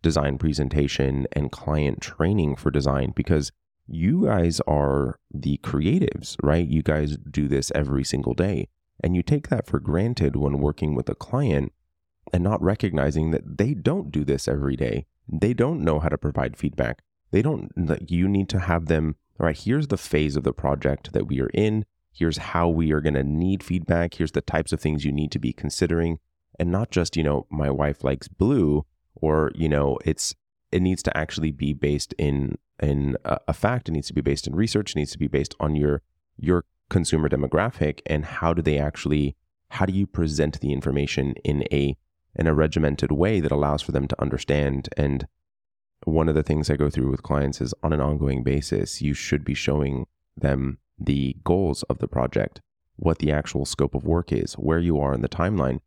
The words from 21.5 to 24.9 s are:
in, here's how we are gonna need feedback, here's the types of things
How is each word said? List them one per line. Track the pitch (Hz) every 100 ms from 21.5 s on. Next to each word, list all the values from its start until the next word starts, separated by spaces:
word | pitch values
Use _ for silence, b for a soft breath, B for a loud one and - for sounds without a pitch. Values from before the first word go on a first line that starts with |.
in, | - 107 107 107 _ _ -
here's | 82 78 -
how | 85 85
we | 82 80
are | 76
gonna | 76 71
need | 69 76 90 98
feedback, | - 90 80 85 85
here's | - 80
the | -
types | - 80 80
of | 82
things | 78